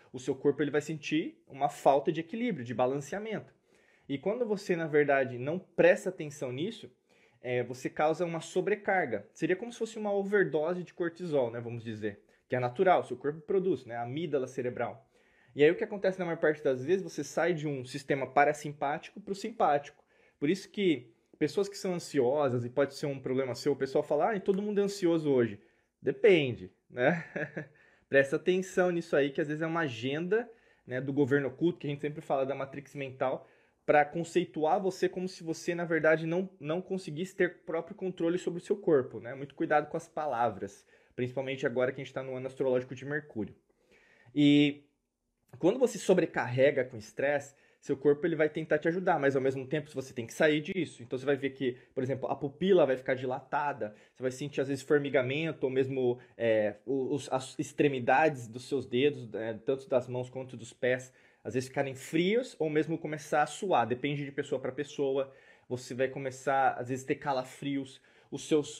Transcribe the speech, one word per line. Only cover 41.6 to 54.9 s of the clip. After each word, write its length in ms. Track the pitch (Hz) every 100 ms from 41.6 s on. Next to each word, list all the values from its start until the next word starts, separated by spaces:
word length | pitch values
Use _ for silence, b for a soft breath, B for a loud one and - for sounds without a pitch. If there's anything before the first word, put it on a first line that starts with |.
| 143
agora 260 | 120 127
que 100 | 131
a 20 |
gente 100 | 135
tá 100 | 135
no 120 | 131 127
ano 120 | 131
astrológico 480 | - 135 127 127 123
de 100 | 139
Mercúrio. 500 | 147 147 110 95 - _ _ b b b b b
E 500 | 147 147 147 147 147 _ _ _ _ _ _ _ -
quando 200 | 170 254
você 180 | 247 -
sobrecarrega 880 | - 180 165 156 117 127 135 135 127
com 120 | 110
estresse, 580 | - - 139 143 - _ b b
seu 140 | - 135
corpo 280 | 147 147 175
ele 120 | 156
vai 100 | 151
tentar 320 | 160 156 151
te 80 | 170
ajudar, 320 | 180 185 160
mas 160 | 139 135
ao 60 |
mesmo 260 | 131 135 127
tempo 260 | 151 151
você 200 | 131 127
tem 120 | - 110
que 80 |
sair 280 | - 160 151
disso. 420 | 151 190 151 -
Então 160 | 117 131
você 60 | 127
vai 100 | 135
ver 140 | 135
que, 260 | 135 131 123 B
por 80 | -
exemplo, 280 | 127 127 135
a 60 | 135
pupila 500 | 143 - 185 180 135
vai 100 | 131
ficar 180 | -
dilatada, 800 | 123 131 131 - 147 143 127 107 - B
você 100 | B
vai 80 | 127
sentir 300 | 127 147 151
às 80 | 139
vezes 120 | 131
formigamento, 840 | -